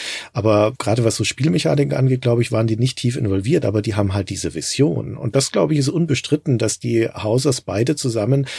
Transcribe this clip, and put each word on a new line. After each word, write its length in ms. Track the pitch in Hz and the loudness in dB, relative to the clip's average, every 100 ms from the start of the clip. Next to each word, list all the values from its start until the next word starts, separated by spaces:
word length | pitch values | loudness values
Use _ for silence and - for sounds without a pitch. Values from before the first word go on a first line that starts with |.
| - - - | -10 -10 -10
Aber 400 | - 107 104 107 127 | 0 4 4 4 0
gerade 240 | - 117 | 0 2
was 140 | 113 - | 2 0
so 60 | |
Spielmechaniken 720 | 107 - 156 175 160 143 139 147 | -2 0 0 2 2 2 0 2
angeht, 280 | 131 127 | 2 2
glaube 180 | 127 120 | 2 2
ich, 100 | 117 | 2
waren 140 | 110 113 | 0 0
die 120 | 110 | 0
nicht 200 | 127 - | 0 0
tief 180 | 120 120 | -4 -2
involviert, 480 | 104 95 101 165 | 0 0 0 0
aber 200 | 110 107 | 2 0
die 100 | 107 | 0
haben 140 | 104 98 | 0 0
halt 220 | 98 92 | -2 -4
diese 240 | 98 87 | -6 -6
Vision. 640 | 82 - - 151 151 - 127 | -6 -4 0 0 0 -6 -6
Und 180 | 120 135 | -2 -2
das, 160 | - | 0
glaube 220 | 202 156 | 0 2
ich, 60 | 151 | 2
ist 100 | 135 | 0
unbestritten, 680 | 170 165 127 - 147 - 117 | 0 0 -2 0 -2 0 0
dass 220 | 110 - | 0 -2
die 300 | 120 117 113 | -2 0 0
Hausers 500 | - 107 123 143 131 | -2 -2 0 0 -2
beide 380 | - 98 135 147 | -2 -2 0 0
zusammen 500 | 131 113 107 139 135 | -2 0 0 0 -2